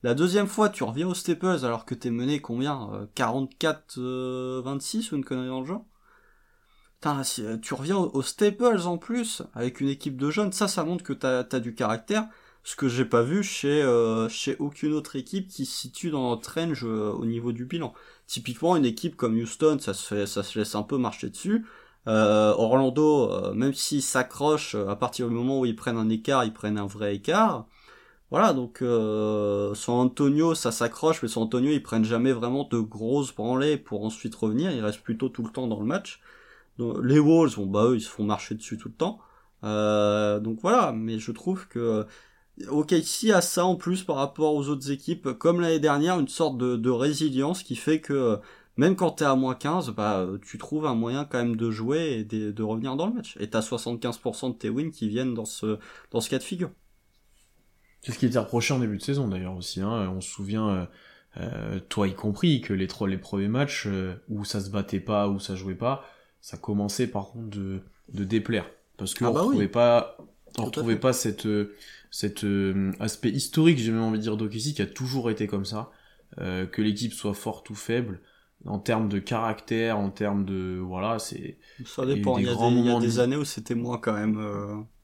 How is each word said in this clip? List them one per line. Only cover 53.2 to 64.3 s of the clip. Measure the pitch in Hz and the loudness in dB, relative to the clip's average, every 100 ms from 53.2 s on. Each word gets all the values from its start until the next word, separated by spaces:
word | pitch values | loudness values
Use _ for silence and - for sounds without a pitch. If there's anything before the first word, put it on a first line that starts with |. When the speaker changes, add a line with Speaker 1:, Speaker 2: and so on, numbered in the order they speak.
| 220 - | -6 -8
Speaker 1:
Et | 104 | -2
t'as | 113 | -2
soixante-quinze | 110 117 120 120 120 117 | 0 -4 -4 -4 -4 -4
pour | 123 113 | -6 -4
cent | 131 | -6
de | 117 | -4
tes | 110 | -4
wins | 113 160 | -2 -4
qui | 156 110 | -4 -2
viennent | 110 131 117 | -2 -2 -4
dans | 110 | -6
ce, | - 107 107 - - - | -6 -4 -4 -6 -20 -6
dans | 117 | -4
ce | 113 | -2
cas | 131 | -4
de | |
figure. | - 180 175 - _ _ _ _ _ _ _ _ _ _ _ _ | -4 -6 -6 -8 _ _ _ _ _ _ _ _ _ _ _ _
Speaker 2:
C'est | - | -12
ce | 120 | 0
qui | 127 | 2
était | 123 | 2
reproché | 110 120 113 | 0 0 0
en | 135 | 0
début | 117 101 | 0 -2
de | |
saison | - 139 120 | -2 -2 0
d'ailleurs | 95 92 92 | -2 -4 -6
aussi, | 90 - | -8 -4
hein. | 98 113 95 92 | -2 -2 -2 -4
On | |
se | 92 | -8
souvient, | - 98 107 110 | -10 -4 -2 0
euh, | 95 90 - - - _ - | 0 -4 -10 -20 -20 _ -10
euh, | 87 107 107 98 - | -8 -8 -6 -8 -6
toi | - 101 | -2 0
y | 95 | 0
compris, | 107 101 175 139 | -4 2 2 2
que | - | 0
les | 95 95 | -2 -2
trois, | - 98 | -2 -2
les | 95 | -2
premiers | - 101 101 | -4 -2 0
matchs, | 120 139 - 107 | 0 -2 -2 -4
euh, | 98 92 92 | -4 -4 -8
où | - | -8